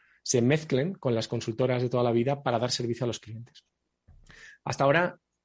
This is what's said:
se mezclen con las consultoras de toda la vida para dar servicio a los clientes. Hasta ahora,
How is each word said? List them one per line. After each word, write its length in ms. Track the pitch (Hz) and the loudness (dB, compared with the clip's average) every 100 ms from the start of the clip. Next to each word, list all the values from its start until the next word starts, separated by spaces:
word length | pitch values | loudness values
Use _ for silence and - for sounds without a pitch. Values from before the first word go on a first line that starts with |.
| _ _ | _ _
se 200 | - 123 | -2 2
mezclen 500 | 120 156 156 131 170 | 4 2 0 -2 -2
con 220 | 190 131 | -4 -2
las 120 | 113 - | -2 -2
consultoras 560 | 117 117 113 127 123 | -4 -4 -2 0 0
de 60 | 123 | 0
toda 140 | 123 | 2
la 100 | 123 | 2
vida 300 | 117 120 139 | 2 0 -2
para 160 | 131 117 | 0 0
dar 120 | 120 | 0
servicio 340 | - 117 117 | -2 -4 -2
a 20 | 123 | -4
los 120 | 113 | -6
clientes. 460 | 107 110 120 - _ _ _ _ _ - - - - - | -10 -16 -16 -20 _ _ _ _ _ -20 -20 -20 -20 -14
Hasta 220 | - - | -8 0
ahora, 340 | 139 156 175 - _ _ | 2 4 2 -4 _ _